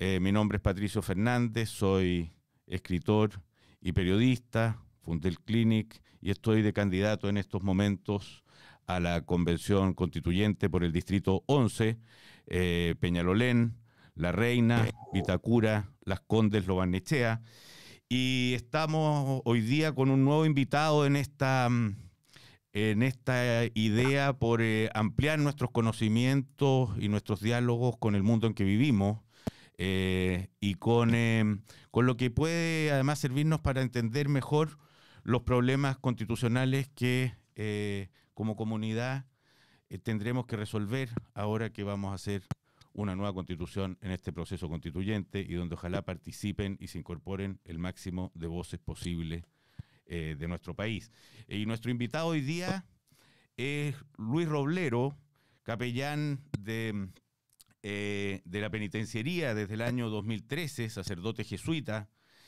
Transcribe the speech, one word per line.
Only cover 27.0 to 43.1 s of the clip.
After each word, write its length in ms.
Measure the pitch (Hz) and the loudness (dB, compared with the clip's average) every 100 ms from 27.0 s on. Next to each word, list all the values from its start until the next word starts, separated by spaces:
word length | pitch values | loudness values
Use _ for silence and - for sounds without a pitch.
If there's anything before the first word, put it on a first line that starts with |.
| 101 | 0
nuestros 320 | 104 - 101 | 0 -2 -2
diálogos 560 | 107 120 123 117 123 117 | 0 0 0 2 0 0
con 180 | 110 | 2
el 80 | 101 | 4
mundo 240 | 101 113 113 | 4 4 2
en 60 | |
que 120 | 104 | 2
vivimos, 580 | 98 107 147 104 101 107 _ _ - - - - | 2 4 4 4 2 0 _ _ -12 -12 -20 -6
eh, 720 | 92 95 92 92 92 92 95 - | -2 0 0 2 0 0 -4 -4
y 140 | 101 | -2
con, 400 | 92 113 117 117 | 0 2 4 4
eh, 420 | 117 117 113 107 104 - - - | 4 4 2 2 0 -6 -20 -4
con 140 | 113 | 2
lo 140 | 127 117 | 2 2
que 120 | 127 | 0
puede 600 | 120 156 170 165 160 151 | 0 0 0 0 0 2
además 280 | 139 135 147 | 2 2 0
servirnos 440 | 135 135 156 156 | -2 0 2 2
para 180 | 143 135 | 0 0
entender 480 | 127 123 113 135 143 | 0 0 0 0 0
mejor 480 | 139 - 151 156 - _ _ - - | 0 2 0 0 -4 _ _ -20 -10
los 220 | - 120 | -2 0
problemas 520 | 117 123 123 135 139 131 | 2 2 4 2 0 0
constitucionales 960 | 131 113 110 117 120 127 131 135 131 | -2 -2 -4 -2 0 2 2 0 -4
que, 400 | - 123 127 127 - _ | -2 0 2 0 -4 _
eh, 560 | - 107 104 104 101 98 _ _ | -8 -4 -4 -4 -4 -8 _ _
como 220 | - 110 104 | -6 -4 -4
comunidad, 680 | 110 110 110 110 123 135 131 _ _ _ _ _ - | -4 -4 -2 -2 -2 -6 -8 _ _ _ _ _ -16
eh, 80 | 95 | -10
tendremos 480 | - 107 110 123 | -4 -2 -2 -2
que 120 | 117 110 | -4 -6
resolver 520 | 107 107 104 131 123 117 - | -4 -4 -2 -4 -4 -8 -10
ahora 400 | - 104 110 110 | -6 -4 -2 -4
que 100 | 104 | -6
vamos 300 | 101 101 98 | -6 -4 -4
a 40 | 95 | -6
hacer 260 | 101 101 - - _ _ _ | -4 -6 -6 -10 _ _ _
una 220 | - 104 | -6 -4